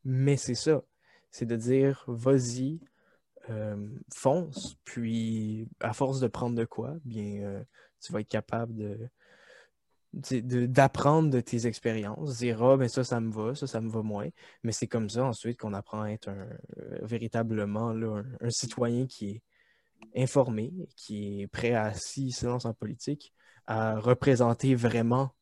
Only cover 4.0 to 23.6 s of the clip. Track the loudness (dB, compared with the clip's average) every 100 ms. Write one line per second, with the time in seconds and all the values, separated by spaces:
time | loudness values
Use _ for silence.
4 | -14 0 2 2 -2 -8 -12 -14 -12 -6
5 | -2 -2 -2 -2 -2 -4 -8 -6 -6 0
6 | -2 0 -2 0 -2 -2 -2 -4 -8 -8
7 | -8 -6 -6 -6 -6 -8 -12 _ _ _
8 | -8 -6 -2 -4 -2 -6 -4 -6 -8 -8
9 | -12 _ _ _ _ -20 _ _ _ _
10 | _ -14 -4 -2 0 0 4 6 6 6
11 | 6 6 6 4 2 0 0 0 -2 -2
12 | -4 -6 -6 -2 -2 4 6 8 6 0
13 | 0 0 -2 -2 -4 -4 -4 -4 -2 -4
14 | -2 -4 -6 -10 -20 _ -6 -4 -2 -2
15 | -2 0 0 -2 -6 -6 -6 -6 -6 -6
16 | -6 -6 -8 -10 -10 -14 -16 -16 -12 -10
17 | -6 -6 -2 -2 0 0 -2 -2 -2 -2
18 | -4 -4 -8 -6 -4 -4 -6 -2 0 0
19 | -2 -6 -8 -10 _ _ _ _ _ _
20 | -8 -2 2 4 4 0 -4 -8 -12 _
21 | -10 -6 -6 -6 -8 -2 2 2 0 -4
22 | -8 -6 -6 -2 -2 -2 -4 -6 -8 -8
23 | -6 -8 -10 _ _ _